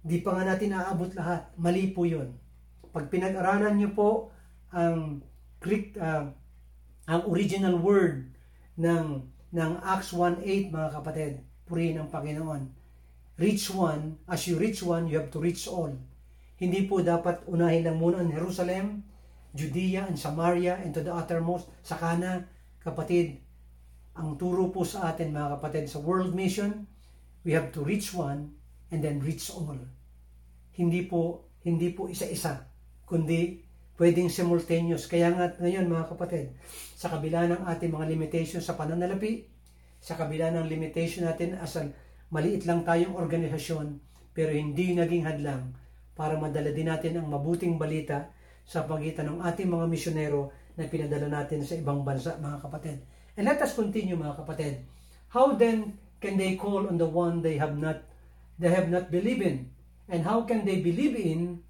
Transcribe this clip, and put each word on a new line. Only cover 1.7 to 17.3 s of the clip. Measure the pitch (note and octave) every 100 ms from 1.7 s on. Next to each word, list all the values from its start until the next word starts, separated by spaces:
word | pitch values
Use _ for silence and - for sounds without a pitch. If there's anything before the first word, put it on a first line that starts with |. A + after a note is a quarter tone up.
| F3+ F#3+
po | F#3+ E3+
yun. | D#3+ C3 B2+ - - - - -
Pag | D#3+ C#3+
pinag-aralan | F3+ F#3 F#3+ F#3 G3+ G#3 G3+
niyo | G#3
po | G#3+ G#3 A3+ - - - - -
ang | F3 E3+ E3 D#3 C#3+ - - - -
Greek, | F3 G#3 G3+ G#3
ah, | E3 D#3 C#3+ - - - - - - - -
ang | E3 G3+
original | F3 G3+ G3 F#3+ F3
word | F3+ G3+ F3 C3+ C3 - - - - -
ng, | E3 E3 D#3 C#3 B2+ - -
ng | E3+ D#3+ F3+
Acts | F#3+ F#3+ -
one | F3 F3 F3 G3
eight, | G3 F#3
mga | D#3+ D#3
kapatid, | D3+ D#3 D#3 D3+ C3+ - - -
purihin | E3 E3 D#3
ang | D3+
Panginoon. | D3+ C#3+ D3+ D#3+ D3 C3 - - - - - -
Reach | - F#3 G3 -
one, | F#3+ E3+ D3+ D#3 D#3 -
as | F3+ F#3
you | D#3+
reach | G#3+ -
one, | F3 E3+ E3
you | D3+
have | C#3+
to | D3+
reach | E3+ F3 -
all. | F3+ D3+ C3 - - - - -
Hindi | - F3+ F#3+ F#3+
po | G3
dapat | E3 E3+ F3